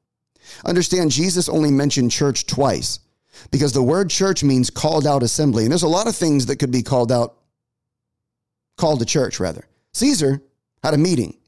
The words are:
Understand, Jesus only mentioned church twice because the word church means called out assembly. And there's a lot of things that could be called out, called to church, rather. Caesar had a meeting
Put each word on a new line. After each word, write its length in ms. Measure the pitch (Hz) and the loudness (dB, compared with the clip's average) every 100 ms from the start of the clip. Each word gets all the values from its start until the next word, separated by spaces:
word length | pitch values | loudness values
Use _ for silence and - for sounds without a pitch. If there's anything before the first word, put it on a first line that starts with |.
| _ _ _ _ - - | _ _ _ _ -20 -12
Understand, 460 | - 175 170 185 160 | -4 -2 0 0 0
Jesus 400 | 123 185 175 175 | 0 0 -2 -2
only 220 | 160 151 | 0 2
mentioned 400 | 139 143 139 120 | 2 0 0 0
church 340 | - 143 135 - | 0 0 -2 -4
twice 540 | - 139 78 - - _ _ _ - - | -2 0 -2 -6 -10 _ _ _ -20 -4
because 240 | 139 143 | -2 0
the 80 | 127 | 0
word 300 | 123 170 185 | 2 2 0
church 320 | - 190 185 | 0 0 2
means 260 | 143 131 123 | 2 2 0
called 380 | - 156 160 147 | -2 -2 0 2
out 160 | 143 | 2
assembly. 400 | 120 - 147 113 | 0 0 0 2
And 80 | 110 | 2
there's 120 | 175 | 2
a 40 | 151 | 2
lot 200 | 170 226 | 0 -2
of 80 | - | -2
things 300 | 165 143 127 | 0 0 0
that 120 | 139 | -2
could 140 | 131 | -2
be 120 | 123 | -2
called 280 | 117 135 117 | 0 0 2
out, 260 | 123 117 - _ _ _ _ _ _ _ _ _ _ _ _ _ - | 0 -2 -6 _ _ _ _ _ _ _ _ _ _ _ _ _ -4
called 220 | 160 143 | 0 0
to 60 | 117 | 0
church, 340 | 151 117 - | -2 -2 -4
rather. 280 | 90 78 - _ _ | -6 -6 -16 _ _
Caesar 480 | - 254 240 143 139 - _ _ _ | -2 0 2 0 -2 -6 _ _ _
had 100 | 147 | -2
a 60 | 151 | 0
meeting 360 | 175 214 87 - | 2 0 -2 -8